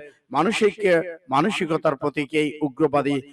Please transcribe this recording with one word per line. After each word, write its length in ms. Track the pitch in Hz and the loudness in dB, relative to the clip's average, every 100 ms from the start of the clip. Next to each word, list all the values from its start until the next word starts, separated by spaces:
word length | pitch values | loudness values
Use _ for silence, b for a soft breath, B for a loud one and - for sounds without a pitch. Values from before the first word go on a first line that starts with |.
| - B _ | -6 B _
মানসিক, 440 | 131 170 214 208 214 202 170 170 165 _ | 0 0 2 0 2 2 2 0 -10 _
মানসিকতার 680 | 131 180 196 170 156 160 139 | 0 2 0 -2 0 0 0
প্রতীক। 340 | 143 143 143 | -4 -4 -2
এই 280 | 156 151 151 | 0 -2 -2
উগ্রবাদী 560 | 151 123 156 143 139 143 143 | -6 0 0 2 0 -2 -6